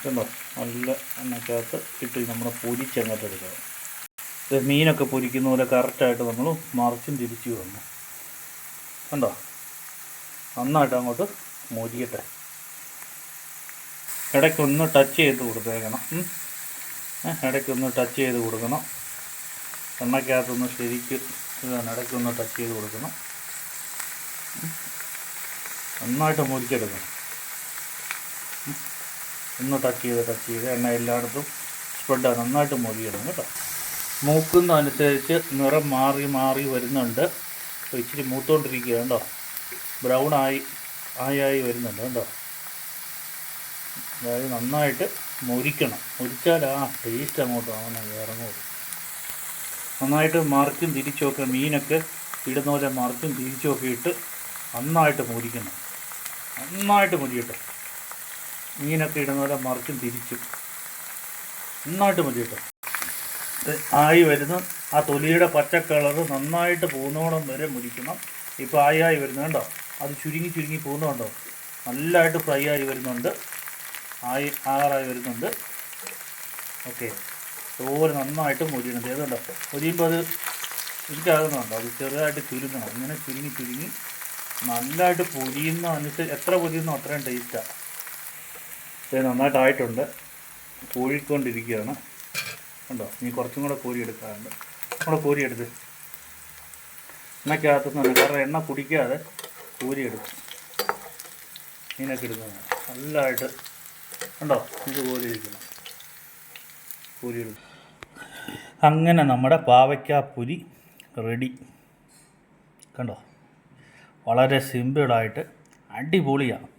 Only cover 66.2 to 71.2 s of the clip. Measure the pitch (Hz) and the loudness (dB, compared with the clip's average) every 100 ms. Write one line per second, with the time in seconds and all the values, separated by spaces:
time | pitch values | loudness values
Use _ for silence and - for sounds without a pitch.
66.2 | 160 139 143 170 175 175 185 135 139 151 | 0 0 0 2 4 4 2 0 -2 0
67.2 | 165 160 147 135 151 127 120 117 127 175 | 2 2 0 -4 -2 -4 -6 -8 -8 -8
68.2 | - - - - 131 147 143 156 165 156 | -8 -10 -10 -8 2 6 8 8 8 6
69.2 | 135 127 151 147 - - - - 143 143 | 2 -2 0 0 -2 -8 -10 -6 -6 -4
70.2 | 156 156 170 160 147 156 147 147 156 131 | -4 -2 -2 -2 -2 -4 -4 0 0 0